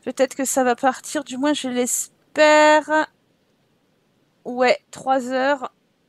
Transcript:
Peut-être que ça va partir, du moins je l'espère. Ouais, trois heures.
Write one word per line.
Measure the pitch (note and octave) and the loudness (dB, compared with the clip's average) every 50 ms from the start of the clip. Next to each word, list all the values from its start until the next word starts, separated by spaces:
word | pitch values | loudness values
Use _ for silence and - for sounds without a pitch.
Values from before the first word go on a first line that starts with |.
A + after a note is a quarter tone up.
| _ | _
Peut-être | A#3+ B3+ - - C4+ - | -12 -2 -2 -2 -2 0
que | - C4+ | -6 -6
ça | B3 - C#4 C4 | -4 -2 0 0
va | B3 A#3+ | 0 0
partir, | - - C4 B3 - - - - D#4 C#4 | 0 0 -2 -2 -2 -12 -8 -8 -8 -8
du | - B3 B3+ | -8 -8 -4
moins | C4 D4 D4+ | -2 -2 -2
je | C#4+ - C4 | -2 -4 -6
l'espère. | B3 B3 B3 B3 - - - - _ _ _ _ _ - D4+ D4+ D4+ D4+ D4+ D4+ D4+ D4+ D4 - D4+ D#4 D4+ - _ _ _ _ _ _ _ _ _ _ _ _ _ _ _ _ _ _ _ _ _ _ _ _ _ _ _ | -4 -4 -4 -4 -4 -6 -8 -10 _ _ _ _ _ 2 4 6 6 6 6 6 6 4 2 0 -2 -2 -2 -2 _ _ _ _ _ _ _ _ _ _ _ _ _ _ _ _ _ _ _ _ _ _ _ _ _ _ _
Ouais, | - B3 B3 B3+ B3 G#3+ - _ _ | -10 -4 0 2 2 2 0 _ _
trois | - - - C4 C4 C4+ B3 B3 | -20 -12 -2 -2 -2 -2 -2 -4
heures. | C4 C4 B3+ C#4 C#4+ C4+ B3+ - _ _ _ _ _ _ _ | -4 -2 0 0 -2 -2 -4 -14 _ _ _ _ _ _ _